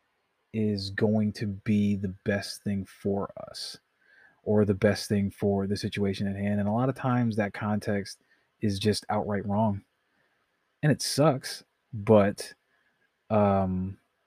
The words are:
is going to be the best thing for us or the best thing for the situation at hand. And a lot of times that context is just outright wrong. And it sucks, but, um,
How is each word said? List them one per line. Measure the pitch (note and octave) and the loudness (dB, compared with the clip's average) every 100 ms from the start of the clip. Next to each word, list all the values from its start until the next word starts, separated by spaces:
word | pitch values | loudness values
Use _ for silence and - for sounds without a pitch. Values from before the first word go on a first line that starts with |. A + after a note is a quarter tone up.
| _ _ _ _ _ | _ _ _ _ _
is | A2 G#2+ G#2 G2 | -2 -2 -2 -4
going | G2 G#2+ A2 G#2+ | -2 2 2 0
to | - G#2+ | -2 -6
be | G2 A2 G#2 G#2 G2+ | -4 0 2 2 0
the | G2 F#2 | -4 -6
best | - G2+ - - | -4 -4 -6 -10
thing | - G2+ | -6 -6
for | F#2 - G2+ G2 F#2+ - - | -6 -8 -4 -4 -4 -10 -16
us | - - - _ _ _ _ - _ | -14 -14 -16 _ _ _ _ -20 _
or | - G#2+ | 0 2
the | G#2 | 4
best | G2 G#2 G2 - | 4 2 0 0
thing | G#2 G2 | 0 0
for | - G#2 G2 G2 | -2 0 0 0
the | G2+ | -2
situation | G#2+ G2 G2+ F#2+ G2+ | -4 -2 -2 -2 -4
at | G2 | -4
hand. | G2+ G#2 | -2 0
And | G2+ | 0
a | |
lot | A2 C3 | 0 -2
of | |
times | C3 C3 B2 A#2 G#2+ | -2 0 0 0 0
that | G2+ | -4
context | - G#2+ G#2 G#2+ G2+ G2 - _ _ _ _ | -4 -4 -2 -2 -4 -4 -12 _ _ _ _
is | A2 G2 | -4 0
just | G#2 G2+ - | 0 0 -2
outright | G#2+ F#2+ G#2 F#2+ | -4 -2 -4 -2
wrong. | G2+ A2+ G2+ - _ _ _ _ _ _ _ _ _ | 0 2 0 -8 _ _ _ _ _ _ _ _ _
And | D3+ | 0
it | C3 | 2
sucks, | - - C#3+ C3+ - - - _ _ | 0 2 4 2 -2 -14 -18 _ _
but, | A2 G#2 G#2+ G2 G2+ - - _ _ _ _ _ _ - | -2 6 8 6 2 -10 -18 _ _ _ _ _ _ -2
um, | G#2+ G2+ G2 F#2+ F#2 F#2 F#2 _ _ | 4 4 4 2 -2 -4 -8 _ _